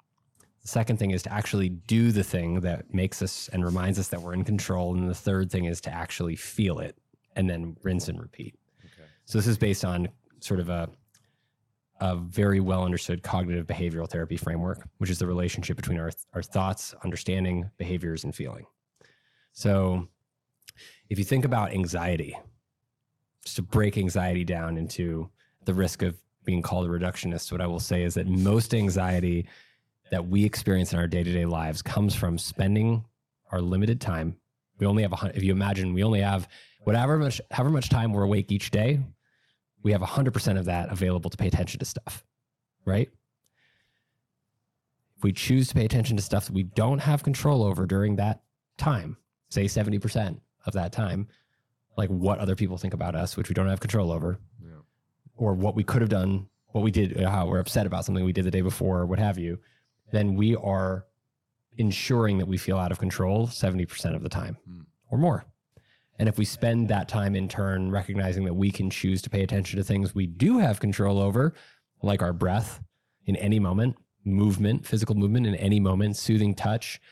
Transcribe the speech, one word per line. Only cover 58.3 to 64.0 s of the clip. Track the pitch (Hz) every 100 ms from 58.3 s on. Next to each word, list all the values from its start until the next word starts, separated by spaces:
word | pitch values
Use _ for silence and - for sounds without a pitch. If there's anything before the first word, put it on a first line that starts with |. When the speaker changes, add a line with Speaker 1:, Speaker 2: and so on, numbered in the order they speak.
Speaker 1:
did | 95 90
the |
day | 95
before, | 92 - 92 90
or | 87
what | 95
have | 104 90
you, | 85 87 _ _ _ _ _
then | 107 101 98
we | 107 110
are | 101 95 92 95 - _ _ _ _ _ _ 113
ensuring | 107 95 - 120 110 95
that | 90
we | 92
feel | - 95
out | 90
of | 87
control | 92 - 92 107 117
seventy | - 95 90 87
percent | -